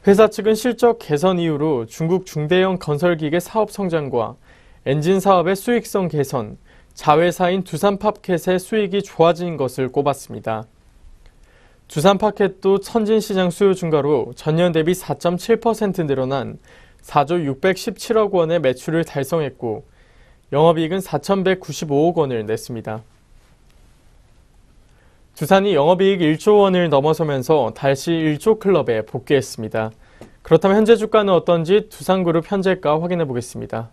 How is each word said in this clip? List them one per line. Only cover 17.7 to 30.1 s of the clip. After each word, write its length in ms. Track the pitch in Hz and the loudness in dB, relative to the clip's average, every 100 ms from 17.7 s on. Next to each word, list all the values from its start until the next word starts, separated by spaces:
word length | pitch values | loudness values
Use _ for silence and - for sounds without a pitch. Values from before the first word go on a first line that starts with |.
| 185 - - - 220 208 | -2 -6 -10 -2 0 2
원의 260 | 190 160 170 | 0 0 0
매출을 460 | 131 175 - 165 160 | 0 -2 -2 -2 -2
달성했고 800 | 143 135 170 143 - 120 104 - _ _ _ _ _ _ | -6 -4 -2 -4 -6 -8 -8 -10 _ _ _ _ _ _
영업이익은 480 | 139 165 165 160 190 | 2 4 2 -2 -4
사천백구십오억 1160 | 185 143 - 196 185 185 185 143 160 139 165 170 | -4 -6 -2 0 0 -2 -6 -10 -4 0 0 0
원을 280 | 139 117 104 | -2 -4 -4
냈습니다. 580 | 110 - 117 110 110 113 _ _ - _ _ _ _ _ _ _ _ _ _ _ _ _ _ _ _ _ _ _ - | -6 -6 -12 -10 -12 -14 _ _ -20 _ _ _ _ _ _ _ _ _ _ _ _ _ _ _ _ _ _ _ -10
두산이 400 | 151 196 202 160 | 2 2 4 2
영업이익 440 | 147 180 196 196 | 2 4 2 2
일조 380 | 156 156 214 208 | 0 2 4 4
원 180 | 196 180 | 4 4
을 140 | 175 | 2
넘어서면서 840 | 143 147 156 156 139 127 156 113 | 2 2 0 -2 -4 0 2 2
다시 380 | - 139 139 - | 0 0 0 -2
일조 480 | 165 156 147 220 220 | 0 0 0 0 0
클럽에 440 | 196 175 123 110 | 2 2 2 -2
복귀했습니다. 880 | 107 131 - 143 117 - 110 110 110 - - | -4 -10 0 0 0 -10 -6 -4 -4 -8 -20